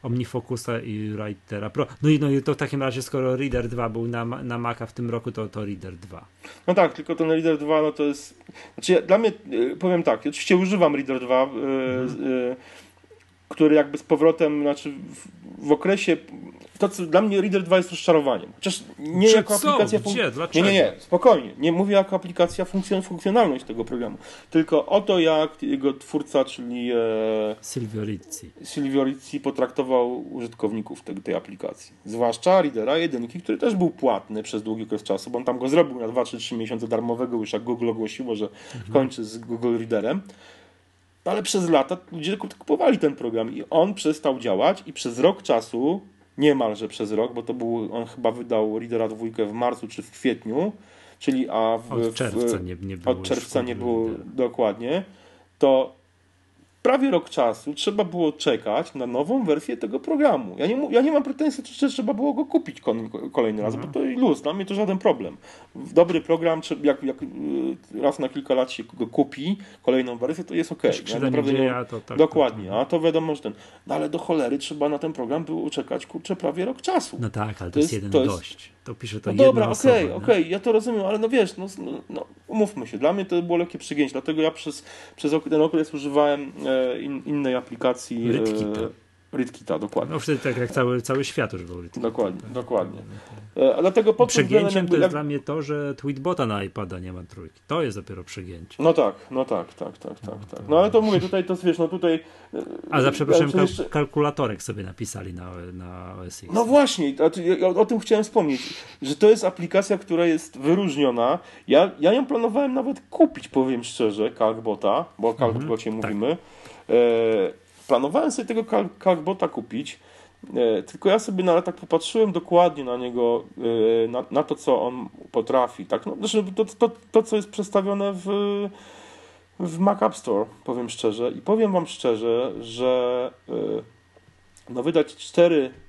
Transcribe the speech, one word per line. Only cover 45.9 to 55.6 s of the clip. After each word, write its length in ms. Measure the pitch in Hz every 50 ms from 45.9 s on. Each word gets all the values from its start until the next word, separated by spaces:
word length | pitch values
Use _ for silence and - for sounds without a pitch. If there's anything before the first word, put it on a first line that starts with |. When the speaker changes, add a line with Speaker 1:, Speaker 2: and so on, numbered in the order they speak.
| 175 202 - - _ _ _ _ _ -
Speaker 2:
niemalże 500 | 139 151 143 135 123 110 107 104 113 107
przez 240 | - - 117 101
rok, 220 | 107 104 113 120 120
bo 100 | 120 117
to 100 | - 123
był, 360 | 127 120 117 117 117 110 107 101
on 120 | 120 117
chyba 260 | 113 - - 120 113
wydał 480 | 113 120 120 117 120 110 107 107 107 110
Readera 280 | 117 117 120 113 113 110
dwójkę 380 | 110 107 117 117 113 - 110
w 80 | 104 107
marcu 340 | 117 120 120 123 117 - 104
czy 160 | - - -
w 80 | -
kwietniu, 600 | - - - 131 117 113 - 113 110 139 175 214 202 - - - - - - - - _
czyli 300 | - - 135 262 262 -
a 280 | - 110 110 113 113 113
w, 140 | 117 120 123
Speaker 1:
Od 80 | 120
Speaker 2:
w, 120 | 117 117 113
Speaker 1:
czerwca 440 | - 131 117 95 110 123 117 113 101
nie, 180 | 90 90 90 85
nie 160 | 95 98 95 90
było 140 | 87 123
Speaker 2:
od 80 | 127 107
Speaker 1:
już 80 | 92 -
Speaker 2:
czerwca 340 | 131 123 - - - 135
nie 140 | 120 123 120
Speaker 1:
Google 100 | 117 120 120 117
Speaker 2:
było, 140 | 113 113 113
Speaker 1:
Readera. 220 | 110 110 - - -
Speaker 2:
dokładnie, 680 | 131 127 120 117 - 123 107 101 107 117 123 151 185 190 - - - - - - _ _ _ _
to 360 | _